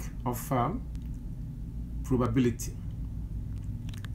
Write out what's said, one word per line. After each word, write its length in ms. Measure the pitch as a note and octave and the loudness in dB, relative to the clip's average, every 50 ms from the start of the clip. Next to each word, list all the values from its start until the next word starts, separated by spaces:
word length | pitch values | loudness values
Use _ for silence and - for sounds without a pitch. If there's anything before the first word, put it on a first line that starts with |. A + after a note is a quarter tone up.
| - - - - - | -4 -4 -4 -2 0
of, 280 | B2 A#2+ A2+ - - | 0 0 0 0 2
um, 300 | C3+ B2 A#2+ - - - - - - - - - - - - - - - - - - - - - - - - - - - - | 4 4 4 4 2 0 -2 -4 -4 -4 -4 -4 -4 -4 -4 -4 -4 -4 -4 -4 -4 -4 -6 -4 -4 -4 -4 -4 -4 -4 2
probability. 720 | - C3 A#2 B2 A2+ A2+ C3+ B2 A#2+ A#2 - - - - - - - - - - - - - - - - - - - - - - - - - - - - - - - - | 4 4 6 6 6 6 6 6 6 4 2 -2 -4 -4 -4 -6 -4 -4 -4 -4 -4 -4 -4 -4 -4 -4 -4 -2 -2 -4 -4 -4 -4 -4 -4 -4 -4 -4 -4 -4 -4 -4